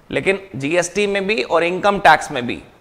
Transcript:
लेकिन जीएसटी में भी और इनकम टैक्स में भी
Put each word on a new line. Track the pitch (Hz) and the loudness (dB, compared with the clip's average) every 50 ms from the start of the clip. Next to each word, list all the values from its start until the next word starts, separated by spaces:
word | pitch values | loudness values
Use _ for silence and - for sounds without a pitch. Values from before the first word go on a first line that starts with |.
| _ - | _ -6
लेकिन | - 139 135 165 190 190 - - - | -4 -2 0 0 -2 -2 -4 -10 -10
जीएसटी | 127 135 143 165 175 170 170 - 202 208 202 | -6 -4 -2 0 0 -2 -2 0 -2 0 0
में | 202 202 190 190 | 0 -2 -2 -2
भी | 220 233 - | -2 -2 -2
और | - 165 165 165 | 0 0 0 0
इनकम | 175 180 185 - 202 202 196 | 0 -2 0 0 0 2 4
टैक्स | - 170 156 151 - - | 6 6 6 6 4 -2
में | 151 131 120 117 | -6 -4 -4 -4
भी | 104 73 - - - _ | -6 -8 -10 -16 -20 _